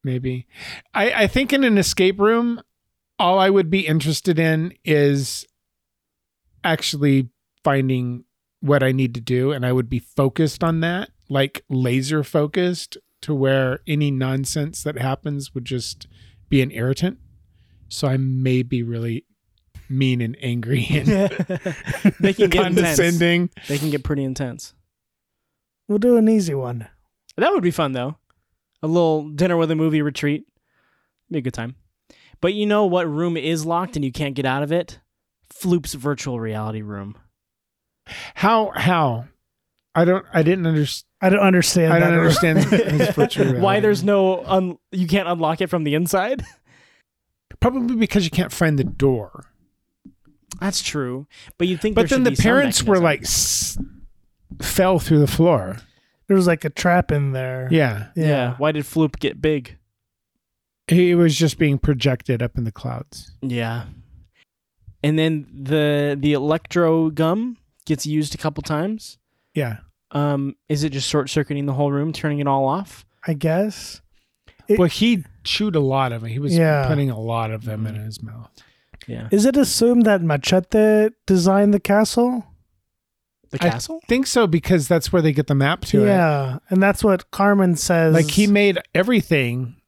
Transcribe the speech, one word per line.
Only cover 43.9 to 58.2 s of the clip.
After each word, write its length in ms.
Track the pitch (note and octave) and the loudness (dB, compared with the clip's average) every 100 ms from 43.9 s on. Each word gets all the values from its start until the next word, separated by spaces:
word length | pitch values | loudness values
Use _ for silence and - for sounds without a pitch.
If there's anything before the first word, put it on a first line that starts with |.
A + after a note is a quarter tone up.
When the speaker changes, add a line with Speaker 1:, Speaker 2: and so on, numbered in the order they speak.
| G3+ | 2
Speaker 2:
no, 400 | F#3+ G3+ F#3+ F#3 - | 2 2 2 0 0
un-, 320 | F#3+ F#3 E3+ _ | 0 0 -8 _
you 160 | F#3+ F3 | -4 0
can't 220 | G3 F3 | 0 0
unlock 320 | E3+ D#3+ D#3+ | -2 -2 -2
it 80 | F#3 | -2
from 160 | F3 | -2
the 100 | D3 | 0
inside? 480 | D3+ F3 G3 G#3 C4 - _ _ _ _ _ | 0 0 0 -2 -6 -8 _ _ _ _ _
<laughs> 580 | _ _ _ _ _ - | _ _ _ _ _ -2
Speaker 1:
Probably 340 | B3 C4 A#3+ | -2 0 -4
because 300 | A#3 A3 G#3 | 0 0 0
you 60 | E3 | 0
can't 200 | - F3+ | -2 -4
find 260 | - E3 C#3+ | 0 0 2
the 60 | |
door. 600 | C3 - C#3 B2 F#2+ - - _ _ _ _ _ - _ _ _ _ - | -2 0 0 0 -6 -18 -20 _ _ _ _ _ -20 _ _ _ _ -6
Speaker 2:
That's 220 | G3 - | -4 -4
true. 460 | - D3+ B2+ B2+ D3 - - - | -6 -6 -6 -8 -12 -20 -20 -4
But 100 | F3 | -2
you'd 120 | F3+ | 0
think 140 | G#3+ | 0
Speaker 1:
But 140 | A3 E3 | 0 2
Speaker 2:
there 100 | C4+ | 2
Speaker 1:
then 20 | |
Speaker 2:
should 60 | B3 | 2
Speaker 1:
the 40 | |
Speaker 2:
be 60 | - | 2
some 60 | |
Speaker 1:
parents 400 | A3+ B3+ C#4 - | 2 4 2 0
were 180 | A3 F#3+ | 2 4
Speaker 2:
mechanism. 40 | |
Speaker 1:
like, 180 | E3+ C#3+ | 4 0
S-, 560 | - - - - - - - - - _ _ _ _ - | -2 -2 -2 -2 -4 -6 -10 -14 -20 _ _ _ _ -12
fell 380 | - - - F3+ | -4 0 2 2
through 220 | - D3+ | 2 2
the 60 | D3 | 2
floor. 520 | - E3+ C#3 F#2 G2+ - _ _ _ - | 4 4 2 -2 -12 -16 _ _ _ 0
Speaker 3:
There 80 | F#3+ | 2
was, 100 | F3 | 4
like, 180 | E3 | 0
a 60 | D#3 | -4
trap 400 | - F3+ F3+ - | -2 2 2 2
in 200 | D3 C#3 | -2 -2
there. 360 | C3 B2+ B2+ B2+ | -4 -6 -8 0
Speaker 1:
Yeah. 380 | D#3+ C3 G#2 A2 | 2 2 -2 -8
Speaker 3:
Yeah. 120 | - | -2